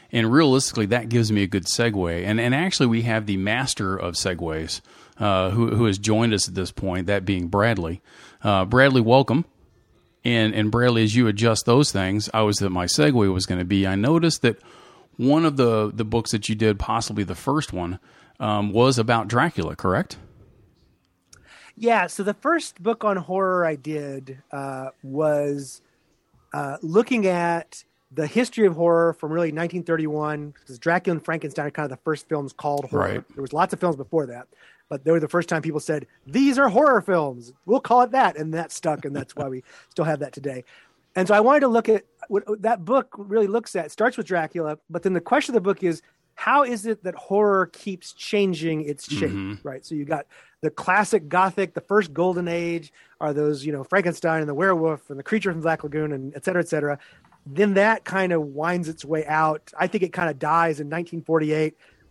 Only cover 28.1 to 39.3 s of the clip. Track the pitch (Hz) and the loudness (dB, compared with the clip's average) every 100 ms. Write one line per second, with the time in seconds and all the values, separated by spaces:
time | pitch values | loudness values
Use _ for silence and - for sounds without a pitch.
28.1 | 131 147 220 247 - 202 160 170 165 170 | -6 -2 0 0 2 2 4 4 4 2
29.1 | 160 156 165 165 151 170 175 170 160 156 | 0 -4 -2 -2 -2 -6 -6 -2 -2 -2
30.1 | 151 151 151 147 - - 120 165 175 185 | -4 -4 -6 -10 -16 -20 -6 -2 0 0
31.1 | 165 - 160 151 160 147 - 143 131 160 | -2 -4 -6 -6 -6 -6 -6 -8 -6 -4
32.1 | 151 - 151 139 - 147 143 143 - 92 | -6 -4 -6 -6 -6 -4 -4 -2 -2 -2
33.1 | 101 - - 135 151 185 170 180 139 - | -2 -8 -12 -6 -2 -2 0 -2 -2 -4
34.1 | 165 131 123 - _ _ _ - 143 139 | -4 -4 -8 -20 _ _ _ -12 -4 0
35.1 | 165 151 175 165 165 160 147 - 151 131 | 2 2 -2 -2 -4 -4 -4 -4 -4 -6
36.1 | _ 135 190 277 254 269 202 294 226 - | _ -4 2 2 4 4 6 6 4 2
37.1 | 180 143 120 117 - - 262 - 247 247 | 0 0 -6 -14 -12 0 0 4 4 4
38.1 | 262 208 147 156 160 - - 165 151 143 | 4 2 0 -4 -6 -6 -6 -4 -4 -6
39.1 | 139 131 | -8 -10